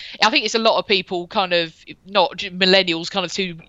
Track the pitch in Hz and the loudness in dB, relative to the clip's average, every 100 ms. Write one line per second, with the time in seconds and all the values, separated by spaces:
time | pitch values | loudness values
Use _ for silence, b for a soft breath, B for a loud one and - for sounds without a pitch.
0 | B B 214 294 214 226 226 185 - 196 | B B 2 2 0 2 2 2 2 -2
1 | 175 180 175 220 185 175 165 - - - | 0 -6 -4 -2 0 0 -2 -8 -20 -20
2 | 185 202 170 175 202 180 185 190 190 165 | -2 0 0 -2 -10 0 4 4 4 -2
3 | 165 202 175 - 185 165 | -4 -4 -4 -4 -6 -8